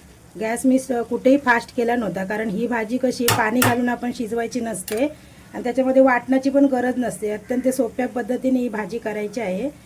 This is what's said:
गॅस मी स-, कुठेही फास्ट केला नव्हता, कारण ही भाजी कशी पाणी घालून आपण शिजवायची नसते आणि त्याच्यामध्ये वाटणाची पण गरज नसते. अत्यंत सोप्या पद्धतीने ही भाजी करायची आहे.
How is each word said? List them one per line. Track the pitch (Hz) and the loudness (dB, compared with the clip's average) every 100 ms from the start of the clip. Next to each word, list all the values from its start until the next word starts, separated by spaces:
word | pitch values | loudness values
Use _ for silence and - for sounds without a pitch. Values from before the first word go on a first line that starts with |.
| - - - 180 | -16 -20 -16 -6
गॅस | 220 233 262 | -4 0 2
मी | 262 | 2
स-, | 262 | 2
कुठेही | 240 226 240 262 277 | -4 -2 2 4 4
फास्ट | 254 233 - - | 4 2 0 -2
केला | 233 247 | 0 0
नव्हता, | 208 175 | -2 -4
कारण | 190 214 220 | -4 -4 -2
ही | 196 233 | -2 -2
भाजी | 233 214 247 | -2 -2 -2
कशी | 254 240 | 0 0
पाणी | 226 - 214 247 | 0 0 0 2
घालून | 247 240 240 | 4 4 2
आपण | 240 247 | -2 -4
शिजवायची | 240 220 233 233 247 | -6 -4 -4 -4 -4
नसते | 226 190 185 214 294 302 - - - | -6 -8 -6 -2 -2 -4 -20 -20 -14
आणि | 214 | -8
त्याच्यामध्ये | 247 247 262 262 | -4 0 4 6
वाटणाची | 262 240 247 262 269 | 6 4 2 0 2
पण | 269 | 4
गरज | 277 247 247 247 | 4 2 0 -2
नसते. | 233 - 214 | -4 -4 -4
अत्यंत | 208 - 247 254 | -4 -4 -2 -2
सोप्या | 254 233 - 247 | 0 -2 -2 -4
पद्धतीने | 247 240 247 262 254 | -4 -4 -2 0 0
ही | 247 | 0
भाजी | 208 196 233 | -4 -6 -6
करायची | 214 208 208 220 | -6 -6 -6 -4
आहे. | 202 185 269 - | -4 -4 -4 -8